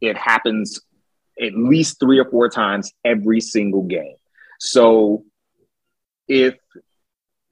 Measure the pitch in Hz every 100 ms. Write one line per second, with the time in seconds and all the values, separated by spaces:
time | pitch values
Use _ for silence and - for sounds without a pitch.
0 | 113 101 - 113 120 110 104 - _ _
1 | _ _ _ - 117 101 123 160 151 -
2 | 131 135 127 120 120 120 104 101 - _
3 | - 113 107 113 113 113 101 95 92 87
4 | 71 - _ _ _ - - 127 117 113
5 | 104 107 - _ _ _ _ _ _ _
6 | _ _ - 135 127 131 _ - _ _
7 | _ _ _ _ _